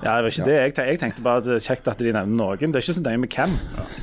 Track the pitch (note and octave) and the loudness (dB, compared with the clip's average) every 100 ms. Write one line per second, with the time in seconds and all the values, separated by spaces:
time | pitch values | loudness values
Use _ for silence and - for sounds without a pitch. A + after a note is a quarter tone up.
0 | A2 A#2 A2+ D#3 C3 D3+ C3+ C#3+ C3 E3+ | 0 2 2 0 2 4 4 0 0 0
1 | B2 - A#2+ B2 A#2+ A#2 - B2+ B2 A2 | -2 -2 0 2 2 0 0 -2 -2 -2
2 | A#2 G#2+ G2 A#2 G2 G2 D#3 C#3 F3 F3 | 0 0 2 0 0 0 0 0 0 -2
3 | C#3 A#2 B2 - E3+ D#3 - - - - | 0 0 -2 0 0 0 -4 -8 -8 -8